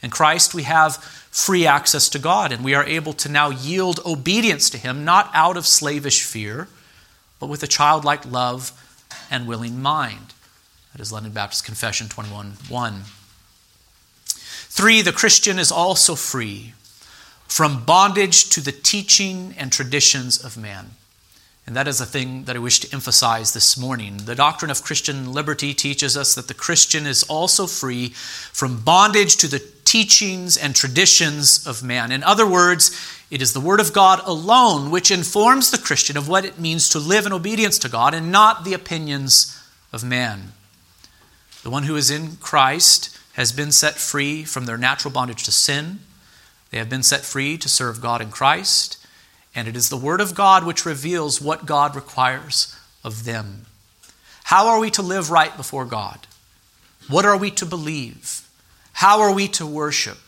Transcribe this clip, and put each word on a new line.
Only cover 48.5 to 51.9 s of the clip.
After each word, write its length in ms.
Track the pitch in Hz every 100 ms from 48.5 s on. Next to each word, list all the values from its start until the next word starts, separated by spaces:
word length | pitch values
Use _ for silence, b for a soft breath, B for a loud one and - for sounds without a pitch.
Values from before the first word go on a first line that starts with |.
| 160 196 - - - b b b b b -
And 120 | 113
it 80 | 117
is 140 | 117
the 80 | 139
Word 240 | 135 180
of 140 | 202 175
God 280 | 196 190
which 220 | 170 165 -
reveals 560 | 147 147 175 151 135
what 240 | 143 156 147
God 300 | 147 143